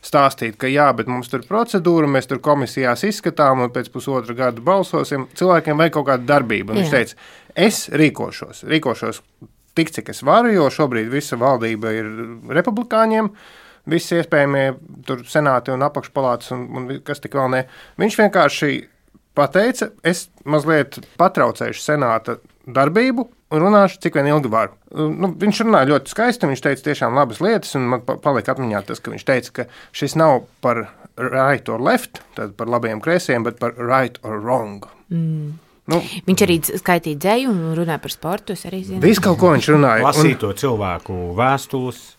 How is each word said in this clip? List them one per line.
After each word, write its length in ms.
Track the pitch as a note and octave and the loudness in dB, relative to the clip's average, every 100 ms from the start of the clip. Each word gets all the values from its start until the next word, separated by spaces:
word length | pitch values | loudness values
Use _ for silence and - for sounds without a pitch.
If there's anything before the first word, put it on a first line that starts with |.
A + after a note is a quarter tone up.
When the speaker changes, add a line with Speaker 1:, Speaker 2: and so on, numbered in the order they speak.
Speaker 1:
stāstīt, 520 | - D3+ C#3 - A#2 G#2+ | 0 2 2 2 -8 -4
ka 100 | C3 | -2
jā, 200 | C#3 D3 A#2+ | 4 4 2
bet 120 | B2 | -2
mums 200 | B2+ B2 | -6 -6
tur 120 | C3 | -8
procedūra, 680 | A#2 G#3 A#3 G3+ F3 E3 D3 | -4 -2 0 0 2 2 2
mēs 200 | C3+ B2 | 0 -2
tur 120 | C3 | -4
komisijās 640 | D3+ C#3+ B2+ - C3 A#2+ | 2 2 0 -2 -2 0
izskatām, 580 | G#3 G#3 F3 D3+ C#3+ C3 | -2 -2 -4 2 2 4
un 80 | B2 | 0
pēc 200 | B2+ A#2 | -4 -8
pusotra 420 | B2+ A#2 C3 A2+ A#2+ | -10 -4 -4 -4 -2
gada 260 | B2+ A#2 | -2 -2
balsosim, 680 | B2 G3 F#3 D#3+ C3+ C#3+ B2+ - | 0 0 0 -2 -2 -6 -8 -2
cilvēkiem 420 | F3+ E3+ D#3 D3+ | 2 2 2 2
vajag 140 | E3 | 2
kaut 160 | D3+ C#3 | 2 0
kādu 180 | B2+ B2 | 0 2
darbību." 440 | C#3+ A#2+ G#2+ G2 | 2 2 -4 -2
Un 80 | G#2+ | -2
viņš 100 | E3 | 2
Speaker 2:
Jā. 40 | |
Speaker 1:
teica, 240 | C#3 A2 - - - _ - | 0 0 -6 -20 -20 _ 0
"Es 340 | G3 - - | 0 0 -6
rīkošos, 720 | - D3+ - - - - - G#2 | 2 2 2 -10 -10 -16 -16 -2
rīkošos 560 | - C3+ A2+ A2 A2 _ _ - _ _ - | -2 0 -4 -6 -10 _ _ -20 _ _ -4
tik, 160 | D#3+ | -4
cik 180 | - - | -4 -12
es 120 | A2 | -6
varu, 260 | C3 F#3+ A#3+ | 4 4 4
jo 140 | G3+ C#3 | 4 2
šobrīd 400 | - D3 A#2+ A2 | 2 -2 0 -2
visa 260 | C#3 C#3+ B2 | -4 -4 0
valdība 560 | B2+ C3 A2+ A2 A2 | 2 2 0 -4 -4
ir 120 | A2 A2 A2 A2+ A#2 A2+ | -4 -6 -10 -12 -14 -4
republikāņiem, 800 | C3+ F3+ G#3 A#3 A3 A3 A3 G#3+ G#3 - - - _ - | -2 0 -4 -2 0 2 0 -2 -6 -20 -20 -20 _ -4
visi 300 | E3 - E3+ | -4 0 -2
iespējamie 600 | E3 D#3 C#3+ C#3 C3+ C3 - C#3 C3+ | 0 2 2 2 0 -4 -14 -20 -8
tur 120 | C3 A#2+ | -8 -2
senāti 460 | D#3 D3 B2+ A#2+ | 0 2 2 0
un 80 | C3 | -2
apakšpalātas 680 | C#3+ C#3+ - - C3 A#2+ - | -2 -2 -6 -2 0 -2 -4
un, 160 | B2+ A#2+ B2+ | -10 -8 -10
un 120 | B2+ | -8
vi-, 140 | C3+ | -10
kas 160 | - C#3+ | -8 -10
tik 140 | - | -6
vēl 160 | C#3 C3 | -2 0
ne." 140 | C3 C3 - - - | 0 -4 -12 -20 -2
Viņš 180 | G3+ A3 | -2 4
vienkārši 680 | G#3+ G3 D3 - D3 C3 - _ _ _ _ - | 4 6 2 2 -2 -2 -8 _ _ _ _ 0
pateica, 540 | C#3 F#3 A3+ B3+ G#3+ - | 2 2 2 0 -6 -4
Es 260 | E3 F3 - _ - | -2 -2 -6 _ -2
mazliet 540 | D3+ D3 D#3+ C#3 - - _ | 0 2 2 2 -6 -18 _
patraucēšu 640 | F3+ F3+ B2 A2+ A#2 A2 | 2 4 0 0 -6 -6
senāta 560 | - D3+ B2+ A2+ - A#2 _ _ - | -2 0 0 0 -2 -10 _ _ -6
darbību, 600 | B2 C#3 F#3 B3+ B3 B3 _ _ | 2 2 4 2 0 -6 _ _
un 100 | D#3 | 2
runāšu, 380 | F3+ G#3 G3 - | 4 6 4 2
cik 140 | E3+ D3+ | -2 0
vien 120 | C#3+ | 2
ilgi 220 | D3+ C3 | 2 2
varu. 220 | G#2+ G2+ - _ | 0 -2 -6 _
Nu, 380 | - D#3 D#3 F#3 | -4 -4 -2 -4
viņš 280 | D#3 G#3 G3+ | 0 0 0
runāja 260 | A3+ G3 C3+ | 2 4 4
ļoti 200 | D3 - | 2 0
skaisti, 360 | - A#3+ A#3+ E3 | -2 -2 0 -2
un 80 | |
viņš 80 | C3+ | -2
teica 220 | D3+ C3+ | -2 -2
tiešām 300 | D3+ C#3+ A#2+ B2+ | -4 -2 0 2
labas 260 | C3+ G#2+ | 0 0
lietas, 340 | F#3 A3 - C#3 | 0 0 -2 -4
un 100 | B2 | -2
man 140 | B2 | -2
pa-, 160 | B2 A2 | -4 -4
palika 380 | D3+ C3 G#2+ C3 | 0 -2 -2 -4
atmiņā 300 | B2 G#2 F#2+ | -2 -4 -6
tas, 140 | A2+ | -12
ka 120 | - | -10
viņš 140 | G#2+ - | -8 -2
teica, 260 | B2+ A#2+ | -2 -2
ka 120 | - A#2+ - - | -10 -10 -12 -18
šis 240 | - C#3+ D3+ | -8 -4 2
nav 280 | D#3+ B2+ A2 _ | 4 4 -2 _
par 260 | C3 A#2 G#2 - - | -2 -2 -4 -14 -20
right 560 | - B2+ B2+ C3 C#3 - | -8 -4 0 2 0 -2
or 100 | A2+ | -2
left, 400 | C#3 A#3+ - - - - | 0 0 -2 -18 -16 -10
tad 200 | G#2+ G2+ | -10 -8
par 100 | A2+ | -2
labajiem 320 | A#2+ A#2 G#2+ | -2 -2 -4
kreisiem, 420 | D#3 F3 F3 B2 | 0 -2 0 -2
bet 160 | A2+ A#2 | -2 -4
par 160 | A#2+ A#2+ | -6 -4
right 400 | A#2+ C3 B2 A#2+ | 0 0 0 -4
or 180 | A2+ G#2+ | -10 -8
wrong. 440 | A2 B2+ A2 G2+ - _ _ | -2 -2 -2 -10 -18 _ _
Speaker 2:
Mm. 440 | E3+ D#3+ D#3 D3+ D#3+ _ _ - | -4 -2 -4 -8 -12 _ _ -2
Speaker 1:
Nu. 120 | E3 - - | -2 -2 -8
Speaker 2:
Viņš 180 | - F#3 | 0 2
arī 140 | E3+ E3+ | 4 2
dz-, 200 | - - | 0 -6
skaitīja 380 | - F3 E3 D3 | 0 0 0 -4
dzeju 320 | F3 A#3 C4 | 0 0 0
un 80 | F#3+ D#3+ D#3+ | -2 -2 -2
runāja 260 | E3+ D3+ | -2 -4
par 80 | - | -8
sportu, 440 | - D#3 G3 - | -10 -8 -8 -8
es 120 | F#3 F3 | -10 -10
arī 140 | F#3 | -12
zinu. 160 | F#3+ F#3+ | -8 2
Speaker 1:
Visu 200 | F3+ G3+ | 4 4
kaut 160 | F#3+ E3+ | 4 4
ko 140 | F3+ | 6
viņš 140 | C#3+ - | 4 6
runāja, 320 | D3+ C#3 A2 | 6 6 4
un 60 | B2+ | 4
Speaker 3:
Lasīja 300 | D3 D3+ B2 | 4 4 4
to 140 | G#2 | -4
cilvēku 640 | G2 C3+ A2+ G2 E2+ - F#2 F2 F2+ | -2 -2 0 -2 -4 -6 -8 -6 0
vēstules 680 | B2 C3+ - C3+ B2+ B2 - | 0 0 -2 -6 -6 -10 -20